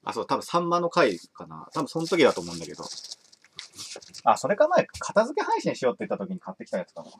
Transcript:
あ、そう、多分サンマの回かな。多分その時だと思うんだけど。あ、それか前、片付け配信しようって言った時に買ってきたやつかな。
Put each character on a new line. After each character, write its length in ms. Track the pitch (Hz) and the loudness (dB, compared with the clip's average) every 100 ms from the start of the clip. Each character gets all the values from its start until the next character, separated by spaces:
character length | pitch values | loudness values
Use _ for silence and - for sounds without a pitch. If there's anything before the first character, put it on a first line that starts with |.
あ、 80 | - | -6
そ 100 | 113 | -6
う、 40 | - | -2
多 100 | 135 | -2
分 60 | |
サ 160 | - 180 | 0 0
ン 80 | 170 | 2
マ 120 | 175 | 0
の 100 | 170 | 2
回 280 | 175 139 87 | 4 4 2
か 280 | - - 82 | -8 -18 -16
な。 220 | 80 - | -14 -8
多 100 | 160 | -6
分 60 | 139 | -4
そ 100 | 165 | -4
の 80 | 165 | -2
時 160 | 180 | 6
だ 100 | 165 | 6
と 80 | - | 6
思 120 | 85 | -6
う 40 | 85 | -8
ん 20 | |
だ 80 | 82 | -10
け 80 | |
ど。 100 | - 76 - - - _ _ _ - - - - - - - | -10 -12 -12 -14 -18 _ _ _ -20 -20 -16 -14 -14 -16 -2
あ、 120 | - 107 | 2 2
そ 120 | 131 | 2
れ 80 | 202 | 4
か 120 | 302 | 4
前、 180 | 359 - - | 4 2 -6
片 260 | - - | 0 2
付 160 | 233 370 | 2 0
け 40 | |
配 160 | 359 453 | 0 0
信 140 | 180 | 0
し 100 | 123 | 0
よ 80 | - | -2
う 20 | |
っ 20 | - | -2
て 100 | 98 | -6
言 80 | |
っ 40 | - | -6
た 60 | |
時 100 | 95 | -6
に 60 | 92 | -8
買 140 | - | -10
っ 20 | 95 | -14
て 80 | |
き 60 | - | -8
た 80 | 98 | -6
や 60 | |
つ 100 | 87 | -6
か 80 | - | -12
な。 80 | 80 - | -20 -20